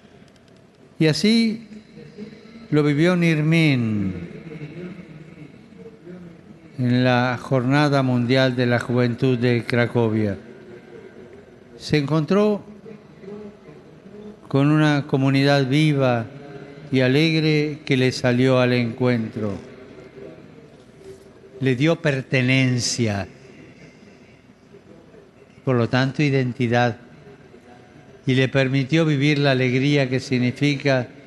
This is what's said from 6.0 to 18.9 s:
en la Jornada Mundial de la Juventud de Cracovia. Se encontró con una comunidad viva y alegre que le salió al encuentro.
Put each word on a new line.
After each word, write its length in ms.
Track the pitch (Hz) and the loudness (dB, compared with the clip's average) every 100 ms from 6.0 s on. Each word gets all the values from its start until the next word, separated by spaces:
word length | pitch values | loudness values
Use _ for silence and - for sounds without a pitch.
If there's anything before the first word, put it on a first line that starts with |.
| 170 180 175 - - - - - | -20 -20 -20 -20 -20 -20 -18 -4
en 240 | 123 123 | 0 2
la 340 | 127 123 127 120 | 4 2 0 -4
Jornada 640 | - 135 123 143 147 139 | -2 0 2 2 2 2
Mundial 540 | 131 123 117 131 131 123 | 2 0 2 2 2 0
de 100 | 123 | 0
la 140 | 120 | 0
Juventud 580 | - 123 123 117 135 123 | 0 0 0 0 0 2
de 260 | 123 120 | 2 0
Cracovia. 760 | 107 120 117 123 113 110 104 95 - - - - - - - - - - - - - - | 0 0 0 0 0 0 -2 -4 -12 -20 -20 -20 -20 -20 -20 -20 -20 -20 -20 -20 -20 -18
Se 200 | - 151 | -2 -2
encontró 680 | 139 156 147 190 208 208 - - - - - - 190 208 208 - - 147 - - - - - - - | 0 -2 0 0 0 -2 -8 -20 -20 -20 -20 -20 -16 -16 -16 -20 -20 -20 -20 -20 -20 -20 -20 -20 -4
con 220 | 135 143 | 0 2
una 380 | 151 151 143 - | 4 4 2 0
comunidad 580 | 139 135 135 139 143 131 | 0 2 2 2 2 2
viva 640 | 143 156 139 131 120 110 - - - - - - | 2 2 2 0 0 -4 -14 -18 -18 -18 -20 -2
y 80 | 131 | 2
alegre 800 | 127 135 160 160 156 151 151 147 | 2 4 2 2 2 0 -2 -6
que 140 | - 135 | -2 2
le 140 | 127 | 2
salió 480 | 127 123 123 131 127 | 2 0 2 4 4
al 140 | 123 | 4
encuentro. 800 | 123 117 | 2 -2